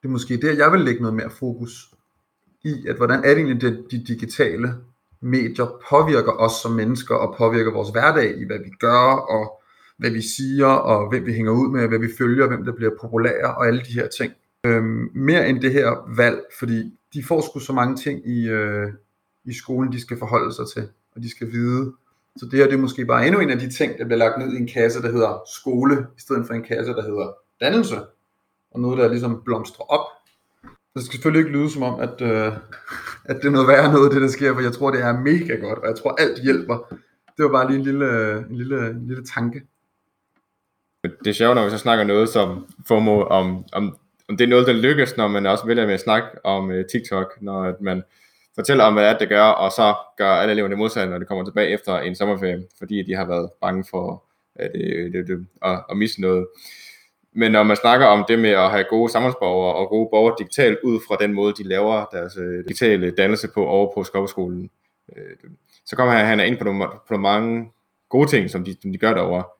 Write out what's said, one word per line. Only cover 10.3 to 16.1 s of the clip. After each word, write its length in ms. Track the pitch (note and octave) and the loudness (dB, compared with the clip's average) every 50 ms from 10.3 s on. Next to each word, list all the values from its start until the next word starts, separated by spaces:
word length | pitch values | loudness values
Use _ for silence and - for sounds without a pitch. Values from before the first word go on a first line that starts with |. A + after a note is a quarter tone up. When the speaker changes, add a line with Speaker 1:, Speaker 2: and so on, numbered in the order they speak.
| - - C3+ C3+ C3+ C#3 C#3 C3+ | -8 -6 -6 -4 0 2 4 4
Speaker 1:
og 420 | C3+ C3+ - - A2 G#2 G#2 G#2 | 4 4 2 2 2 0 0 -2
hvem 160 | B2 B2+ - | -4 -4 -4
vi 80 | A#2+ A#2 | -4 -4
hænger 180 | A2+ A2+ A2 | -2 0 0
ud 180 | A2+ B2 C3 B2+ | 2 2 2 0
med, 140 | C3+ C3 A#2+ | 0 -2 0
og 60 | A2 | 0
hvad 100 | A2 A2+ | 0 -2
vi 100 | A2+ A#2 A2+ - | -2 -4 -4 -2
følger, 260 | C3 A#2+ B2 C3+ C3+ | 0 0 2 2 2
og 60 | C3 | 0
hvem 160 | B2 A#2 G2+ | 0 -4 -6
der 60 | A#2+ | -8
bliver 200 | A#2 A2 A2 A2 G#2+ - | -8 -4 -4 -4 -4 -4
populære, 540 | - A#2 A2+ A2+ A#2 A#2+ B2+ - - A#2+ B2 | -12 -6 -4 -2 -2 0 -2 -2 -4 -4 -2
og 120 | - B2+ A#2 | 0 0 0
alle 140 | A#2 B2+ | 0 0
de 120 | B2 B2 A#2 | -2 -6 -6
her 140 | B2 - - | -6 -6 -6
ting. 260 | - - B2+ - - _ _ _ _ _ - | -6 -8 -8 -8 -8 _ _ _ _ _ -2
Øhm, 440 | A#2+ A#2 A2+ A2+ A2+ A2+ A2+ A#2+ A#2 - | 0 0 0 0 -2 -4 -4 -6 -6 -6
mere 340 | C3 C3+ C#3+ E3 F3 B2+ - | -2 0 2 2 2 2 2
end 120 | C3+ A#2+ | 0 0
det 120 | B2+ C3 C3 | 0 0 2
her 400 | C#3+ C3 A#2 A#2 - - - | 2 2 2 0 -2 -6 -8